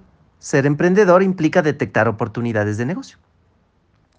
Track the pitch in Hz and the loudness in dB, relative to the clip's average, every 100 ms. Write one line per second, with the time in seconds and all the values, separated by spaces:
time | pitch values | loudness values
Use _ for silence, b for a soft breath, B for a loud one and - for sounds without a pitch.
0 | _ _ _ _ - 143 139 147 175 190 | _ _ _ _ -4 -2 0 0 2 2
1 | 196 180 190 185 156 180 151 135 110 117 | 4 4 4 0 0 0 0 -2 -4 0
2 | 113 107 117 120 117 110 104 104 123 208 | 0 -2 -6 -6 -4 -2 -2 -4 -6 -8
3 | - - _ _ _ _ _ _ _ _ | -12 -20 _ _ _ _ _ _ _ _
4 | _ | _